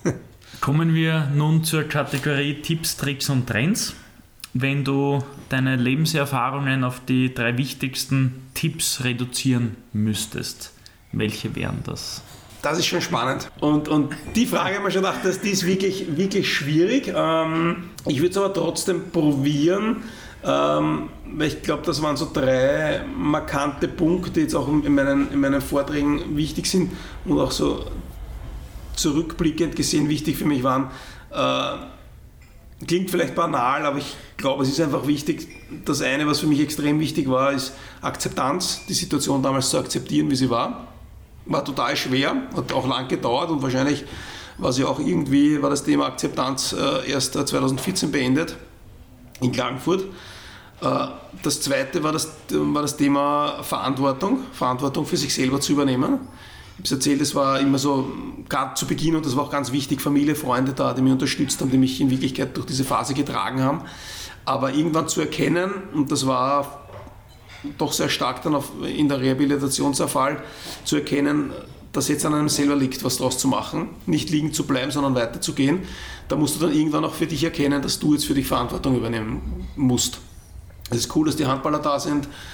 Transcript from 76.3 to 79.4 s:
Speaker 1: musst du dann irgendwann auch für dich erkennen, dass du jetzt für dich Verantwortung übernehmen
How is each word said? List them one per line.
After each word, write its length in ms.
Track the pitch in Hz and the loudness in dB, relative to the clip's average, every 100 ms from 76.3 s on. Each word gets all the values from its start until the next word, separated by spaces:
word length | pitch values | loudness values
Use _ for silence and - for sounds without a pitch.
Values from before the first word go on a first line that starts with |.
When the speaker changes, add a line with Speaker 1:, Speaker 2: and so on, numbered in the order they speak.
| 147 | 0
Speaker 1:
musst 180 | 143 | 2
du 60 | - | 2
dann 120 | 160 | 2
irgendwann 320 | 147 156 151 | 4 2 2
auch 100 | 156 | -2
für 120 | - 156 | -2 -2
dich 160 | 143 | 0
erkennen, 400 | 165 156 139 143 | 0 2 2 2
dass 160 | 131 - | 0 0
du 140 | 151 | 2
jetzt 120 | 147 | 2
für 100 | - | 2
dich 120 | 139 131 | 0 2
Verantwortung 500 | 131 123 120 139 123 | 0 -2 -2 2 2
übernehmen 720 | 113 113 107 127 | 0 -2 -2 -4